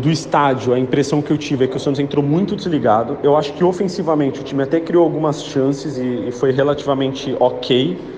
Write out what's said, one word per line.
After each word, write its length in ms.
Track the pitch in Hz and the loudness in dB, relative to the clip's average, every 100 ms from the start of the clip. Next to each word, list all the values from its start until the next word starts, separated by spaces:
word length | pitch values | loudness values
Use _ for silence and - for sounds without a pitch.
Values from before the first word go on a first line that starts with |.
do 100 | 135 | 0
estádio, 600 | 160 - 156 143 123 113 | 0 0 2 2 2 2
a 60 | 123 | 2
impressão 420 | 127 123 135 147 | 2 0 2 0
que 100 | 147 | 0
eu 60 | 151 | -2
tive 300 | - 139 131 | 0 0 0
é 20 | |
que 80 | 143 | 0
o 40 | |
Santos 200 | 147 135 | -2 -2
entrou 240 | 139 147 | -2 0
muito 320 | 143 160 202 202 | 2 2 0 -2
desligado. 640 | 185 151 120 107 117 143 | -2 0 2 2 0 0
Eu 140 | 143 151 | 2 2
acho 160 | 147 | 0
que 100 | - | 0
ofensivamente 800 | 175 180 196 - 160 151 139 127 | 0 2 -2 -2 -2 0 0 -2
o 20 | |
time 200 | - 139 | -6 -4
até 180 | 135 165 | 0 -2
criou 240 | 165 175 | 2 2
algumas 400 | 165 151 156 139 | 2 2 -2 -2
chances 540 | - 139 135 139 156 127 | -4 0 0 0 -4 -6
e, 300 | 123 120 120 | -4 -4 -6
e 40 | |
foi 200 | - 135 | -2 0
relativamente 840 | 131 143 143 139 135 135 131 139 123 | 2 2 0 0 0 0 -2 -4 2
ok, 760 | 123 123 - 123 151 180 - | 2 0 0 2 2 -2 -10